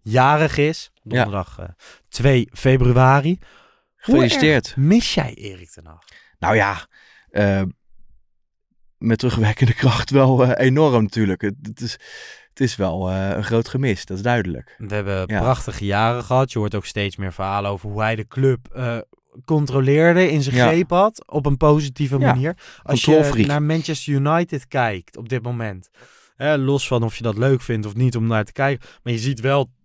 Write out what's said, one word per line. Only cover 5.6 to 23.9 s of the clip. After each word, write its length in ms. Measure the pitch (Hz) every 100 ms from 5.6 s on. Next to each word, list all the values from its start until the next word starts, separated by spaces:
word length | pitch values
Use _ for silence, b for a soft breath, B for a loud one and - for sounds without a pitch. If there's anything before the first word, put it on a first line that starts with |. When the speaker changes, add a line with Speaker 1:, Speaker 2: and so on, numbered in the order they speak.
| 87
Speaker 1:
ten 160 | - 78
Hag? 140 | 82 _ b b b
Speaker 2:
Nou 160 | 85 110
ja, 300 | 101 95 - b b b b
eh, 320 | - 101 98 95 - _ - - - _ _ _ _ _ _ _ _
met 220 | 113 113
terugwerkende 540 | 127 113 107 107 120
kracht 360 | - 131 113 -
wel, 340 | 139 131 131 127
eh, 200 | - 131
enorm 380 | 135 156 120
natuurlijk. 380 | 107 - 104 92
Het, 140 | 104 104
het 200 | 110 113
is... 100 | 120 - B B B B B
Het 100 | -
is 160 | 127 -
wel, 340 | 95 85 92
eh, 200 | 95 95
een 140 | 90
groot 240 | 92 113 -
gemis, 380 | 131 135 95 -
dat 120 | 95
is 60 |
duidelijk. 520 | 113 120 90 67 - _
Speaker 1:
We 180 | 107 104
hebben 280 | 98 95 92
Speaker 2:
Ja. 120 | 107
Speaker 1:
prachtige 460 | 110 131 - - 101
jaren 380 | 98 113 123
gehad. 280 | 120 127 135
Je 80 | 117
hoort 160 | 104 101
ook 100 | -
steeds 300 | - 101 92
meer 180 | 98
verhalen 380 | 85 95 101 101
over 180 | 98 107
hoe 120 | 104
hij 140 | 110 110
de 120 | 107
club, 400 | - 135 123 -
eh, 240 | - 120 113 - _ _ - -
controleerde, 840 | 156 143 135 131 147 170 170 185
in 100 | 151
zijn 120 | 139 123
Speaker 2:
Ja. 120 | 123
Speaker 1:
greep 220 | 165 180
had, 380 | 175 208 220 -
op 180 | 151 143
een 120 | 139
positieve 600 | 151 151 143 127 143 135
Speaker 2:
Ja, 60 | -
Speaker 1:
manier. 300 | 127 147 180 B B
Als 160 | - 127
je 80 | -
Speaker 2:
controlfreak. 360 | 156 147 117 139
Speaker 1:
naar 140 | 143
Manchester 520 | 147 160 165